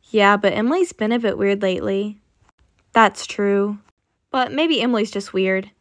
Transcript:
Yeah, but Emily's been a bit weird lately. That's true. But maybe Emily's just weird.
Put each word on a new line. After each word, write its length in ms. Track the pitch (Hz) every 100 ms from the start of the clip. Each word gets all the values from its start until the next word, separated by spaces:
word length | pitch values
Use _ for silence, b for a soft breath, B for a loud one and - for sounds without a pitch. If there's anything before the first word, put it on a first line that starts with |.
| _
Yeah, 280 | 214 202 208
but 160 | 202
Emily's 400 | 202 233 349 349
been 180 | - 214
a 80 | 233
bit 180 | 220 -
weird 240 | 202 202
lately. 560 | 196 180 208 196 208 208 _ _ _ _ _ _ _
That's 340 | 226 214 - -
true. 540 | - 202 202 202 208 _ _ _ _ _
But 200 | 269 247
maybe 300 | 262 320 269
Emily's 300 | 240 233 214
just 220 | 202 196
weird. 380 | 196 190 190 190 _